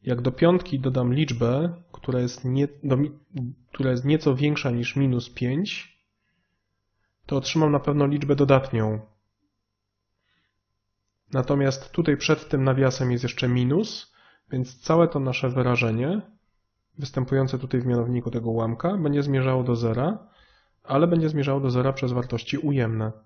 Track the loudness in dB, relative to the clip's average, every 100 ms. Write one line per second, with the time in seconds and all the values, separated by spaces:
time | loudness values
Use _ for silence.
0 | -2 -2 -2 2 4 4 0 -2 0 0
1 | 0 2 0 0 0 2 -2 -4 _ -12
2 | -4 -2 -2 -4 -2 0 -2 -4 0 0
3 | 0 -4 _ -8 -8 -10 _ -4 -2 0
4 | 2 2 2 2 0 0 -2 -2 -2 0
5 | 2 0 -4 -4 -2 -2 -4 -8 -14 _
6 | _ _ _ _ _ _ _ _ _ _
7 | _ _ -4 -4 0 2 2 2 0 2
8 | 2 0 0 2 6 4 4 -2 -2 -4
9 | -8 _ _ _ _ _ _ _ _ _
10 | _ _ _ _ _ _ _ _ _ _
11 | _ _ _ -4 0 2 2 -2 -6 -2
12 | 0 0 0 -2 0 0 2 2 2 2
13 | -2 0 -2 -2 0 2 2 0 0 -8
14 | -16 _ _ _ _ -6 -6 -8 0 4
15 | 4 2 -2 -2 -2 2 2 2 0 0
16 | -2 -4 -6 _ _ _ _ _ _ -12
17 | -6 -4 0 0 0 -2 -2 -2 0 0
18 | 0 -2 -2 -4 -2 -2 -2 -2 -2 0
19 | 0 0 0 0 2 0 0 0 0 0
20 | -2 -4 -12 _ _ _ _ _ -2 2
21 | 4 4 2 0 0 0 0 2 0 0
22 | -2 -2 -2 -6 -4 -4 0 0 0 0
23 | -4 -6